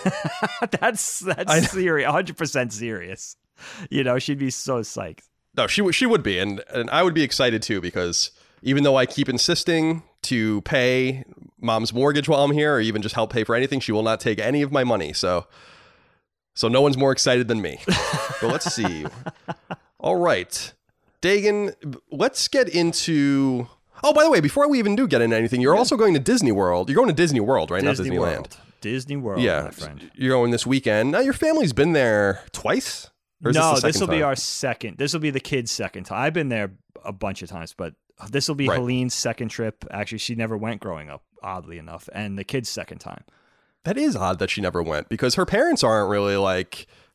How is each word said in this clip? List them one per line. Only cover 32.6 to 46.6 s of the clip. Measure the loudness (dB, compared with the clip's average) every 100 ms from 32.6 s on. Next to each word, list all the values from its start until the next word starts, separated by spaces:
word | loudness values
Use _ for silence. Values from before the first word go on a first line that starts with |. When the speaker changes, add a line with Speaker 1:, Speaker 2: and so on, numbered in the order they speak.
| -2 -2 -2 -10 -14 _ _ _
Speaker 2:
Or | 0
is | 4
Speaker 1:
No, | 4
Speaker 2:
this | 4
the | 2
Speaker 1:
this | 0
Speaker 2:
second | 0
Speaker 1:
will | 2
be |
Speaker 2:
time? | 0
Speaker 1:
our | 0
second. | -4 -4 -4 -4 -8 -6
This | -4
will | -2
be | -2
the | -2
kids' | -2 -4 -4
second | -6 -6 -8 -8
time. | -2
I've | -2
been | -2 -2
there | -2 -4 -8 _ -16
a | -14
bunch | -6 -6 -6
of | -10
times, | -12 -14 -10
but | -12 -12 _ _ -6
this | -4 -4
will | -2
be | 0
Speaker 2:
Right. | 0
Speaker 1:
Helene's | 0 -2 -2
second | -4 -6 -6 -8
trip. | -6 -8 -8 -12
Actually, | -10 -8 -8
she | -8 -4
never | -4 -4
went | -6 -8
growing | -10 -10 -12
up, | -18 _ _
oddly | -12 -10 -12 -16
enough, | -16 -16 -14
and | -10 -8 -8
the | -6
kids' | -6 -6
second | -10 -10 -14
time. | -16 -16 _ _ _ _ _ _ -6
Speaker 2:
That | 0
is | 0 0
odd | -2 0
that | -2
she | -2
never | -2 -2
went, | -2 -2 -4
because | -2 0 0
her | 0
parents | 2 2 2 4
aren't | 4 2
really, | 2 2 2
like, | 2 0